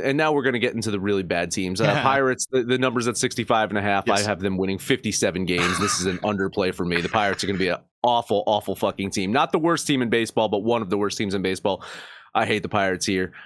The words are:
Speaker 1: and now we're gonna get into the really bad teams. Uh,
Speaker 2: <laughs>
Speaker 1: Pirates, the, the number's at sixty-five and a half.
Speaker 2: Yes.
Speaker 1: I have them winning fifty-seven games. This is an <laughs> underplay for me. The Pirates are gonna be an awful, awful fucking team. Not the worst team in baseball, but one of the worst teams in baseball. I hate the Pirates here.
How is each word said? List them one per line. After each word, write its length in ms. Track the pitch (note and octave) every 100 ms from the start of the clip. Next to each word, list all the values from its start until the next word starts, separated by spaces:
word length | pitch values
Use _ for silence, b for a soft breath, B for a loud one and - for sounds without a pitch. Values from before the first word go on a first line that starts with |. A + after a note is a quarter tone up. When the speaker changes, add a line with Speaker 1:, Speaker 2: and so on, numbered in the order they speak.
Speaker 1:
and 120 | A#2 C#3+
now 160 | D#3
we're 120 | D3
gonna 160 | B2+ A#2+
get 140 | B2
into 160 | A#2 A2
the 100 | G2+
really 240 | G2 G2
bad 260 | F2 F2 F2
teams. 320 | - F#2 F#2+
Uh, 180 | A2 A#2+
Speaker 2:
<laughs> 20 |
Speaker 1:
Pirates, 440 | C3+ C#3 C3 B2+ -
the, 120 | C3
the 160 | A#2 B2+
number's 300 | B2+ A#2+ A#2
at 100 | A2
sixty-five 500 | B2+ - A2 A2+ G#2+
and 80 | G#2
a 60 |
half. 220 | G2+ G2 G#2
Speaker 2:
Yes. 180 | G2+
Speaker 1:
I 40 | G#2
have 120 | F#2
them 160 | G2 F#2
winning 220 | F#2+ F#2+
fifty-seven 680 | - C3 A2 G2 G#2 F#2
games. 340 | F2 F2 F2 F#2
This 220 | G2+ -
is 60 | F#2
an 100 | F2+
<laughs> 40 |
underplay 520 | G#2 G2+ F#2+ G2 F#2
for 120 | F2+ F2
me. 160 | F2
The 80 | F2
Pirates 340 | A2 G#2 F#2
are 20 | F#2+
gonna 120 | G2
be 100 | F#2
an 120 | F2 - _
awful, 400 | B2 A#2 - G2+ -
awful 280 | G#2+ -
fucking 360 | F#2+ G2+ F#2 G2
team. 220 | G2+ F#2+
Not 200 | B2+ E3
the 60 | F3+
worst 280 | D#3+ E3 -
team 140 | C#3
in 80 | A#2+
baseball, 400 | A#2 A2 - A2
but 120 | G#2
one 200 | A2 A#2
of 80 | A2+
the 80 | G2+
worst 220 | G2+ -
teams 160 | G#2
in 80 | G2
baseball. 420 | F#2 F#2+ G#2 F#2+ B B B B B
I 120 | A2 A2
hate 160 | G#2+
the 80 | F2
Pirates 340 | G#2+ F#2+ F#2
here. 280 | - F#2+ F#2 B